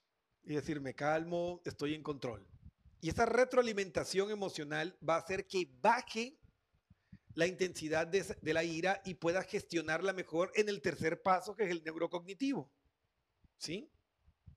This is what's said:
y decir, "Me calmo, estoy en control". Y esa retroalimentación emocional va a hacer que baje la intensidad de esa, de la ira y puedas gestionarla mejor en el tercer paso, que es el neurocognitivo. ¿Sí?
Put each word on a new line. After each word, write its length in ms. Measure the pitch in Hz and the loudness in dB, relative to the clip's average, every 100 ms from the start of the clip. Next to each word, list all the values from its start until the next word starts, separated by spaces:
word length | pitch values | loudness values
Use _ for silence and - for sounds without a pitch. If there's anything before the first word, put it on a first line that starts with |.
| _ _ _ _ | _ _ _ _
y 100 | - | -6
decir, 260 | 147 127 147 | -4 -2 -4
"Me 140 | 135 | -6
calmo, 680 | - 143 160 170 175 175 175 | -2 0 0 0 -2 -2 -4
estoy 300 | - - 147 | -8 -4 -4
en 80 | 156 | -4
control". 440 | 143 139 127 104 95 - - - - - | -6 -4 -6 -6 -12 -20 -20 -20 -20 -8
Y 80 | 160 | -4
esa 180 | 160 226 | 2 4
retroalimentación 1040 | 226 254 254 240 202 190 160 143 185 202 | 4 4 4 2 2 -2 -2 0 0 0
emocional 680 | 214 190 - 147 151 165 - 147 | 0 -4 -4 -4 -4 -4 -4 0
va 100 | 160 | 0
a 20 | |
hacer 280 | - 190 - | 0 -6 -2
que 200 | 190 156 127 | -2 -2 2
baje 580 | 202 240 - 220 240 - - _ _ _ _ _ _ - - | 4 4 2 -4 -6 -8 -20 _ _ _ _ _ _ -20 -8
la 120 | - 175 | 0 0
intensidad 580 | 185 185 - 156 156 170 | 2 -2 -2 -2 0 2
de 120 | 190 | 0
esa, 160 | 180 202 | -2 -4
de 140 | 147 | 0
la 80 | 160 | 2
ira 400 | 170 160 185 196 | 2 2 2 0
y 100 | 185 | -2
puedas 320 | 180 165 185 - | -2 2 2 0
gestionarla 640 | 202 - 165 156 160 190 | -4 -2 -2 0 0 0
mejor 400 | 185 170 156 185 | 0 0 0 2
en 140 | 214 208 | 2 2
el 120 | 202 | 0
tercer 400 | 190 143 160 165 | -2 0 0 2
paso, 360 | 196 180 185 196 | 4 4 2 -2
que 80 | |
es 60 | 190 | 0
el 120 | 170 | 0
neurocognitivo. 880 | 160 160 165 175 175 196 269 233 127 _ _ _ _ _ _ _ - - | -4 -4 -2 -2 -8 -4 -2 -2 -6 _ _ _ _ _ _ _ -20 -12
¿Sí? 320 | - 185 302 _ _ _ _ _ - | -8 -8 -10 _ _ _ _ _ -20